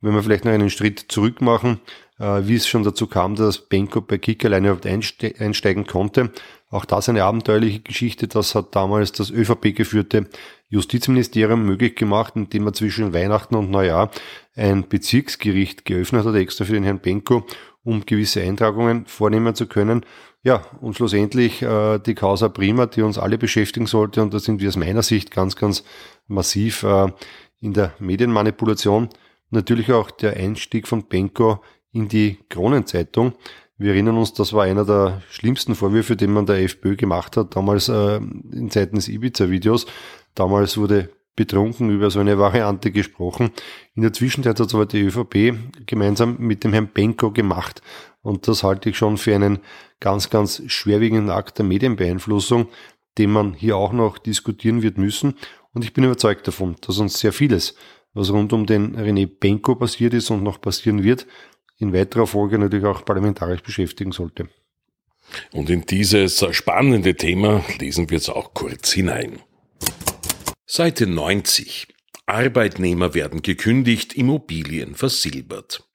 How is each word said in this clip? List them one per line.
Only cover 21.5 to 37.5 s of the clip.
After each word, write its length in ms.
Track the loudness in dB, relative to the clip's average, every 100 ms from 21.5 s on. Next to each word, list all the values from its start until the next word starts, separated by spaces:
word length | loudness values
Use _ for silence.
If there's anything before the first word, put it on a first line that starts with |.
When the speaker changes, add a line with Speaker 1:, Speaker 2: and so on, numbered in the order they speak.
| 0
Speaker 1:
äh, 380 | -2 0 2 0
die 160 | -2
Causa 340 | 0 2 2 0
Prima, 380 | 0 0 2 2
die 160 | 2
uns 160 | 0 0
alle 180 | -2 0
beschäftigen 500 | 0 0 0 -2 0
sollte, 360 | 2 2 2
und 100 | 0
da 60 | 0
sind 240 | -2 -2
wir 60 | 0
aus 80 | 0
meiner 260 | 0 0
Sicht 280 | 2 0 0
ganz, 240 | -2 -2
ganz 300 | 0 -2 -2 -6 -20 -20 _ _
massiv, 540 | -4 -2 0 -2 -2
äh, 260 | 2 4 2 0 -18 -20 -20 _
in 140 | -4
der 180 | 0 0 -2
Medienmanipulation. 1120 | -4 0 2 4 2 0 0 0 2 2 0 -8 _ _ _
Natürlich 420 | -2 0 0 4
auch 180 | 2 2
der 260 | -2 -4 -2
Einstieg 520 | -4 -6 -6 -6 -2
von 200 | -4 -2
Benko 540 | -2 -2 2 2 2 -4 _ _
in 160 | -6 -2
die 300 | 2 2 0 _
Kronenzeitung. 840 | -2 0 2 0 -4 -2 0 0 -2 -18 -20 _ _
Wir 160 | 0
erinnern 240 | 2 2 2
uns, 160 | 0
das 220 | 0 0
war 100 | 2
einer 220 | 2 2 2
der 340 | 4 2 0 -12
schlimmsten 460 | -4 -2 -2 -2
Vorwürfe, 420 | -2 2 0 0 0
den 160 | 2
man 140 | 2 2
der 160 | 2
F 180 | 0 -2
P 100 | -4
Ö 60 | 0
gemacht 400 | 0 0 -2 -2
hat, 180 | -2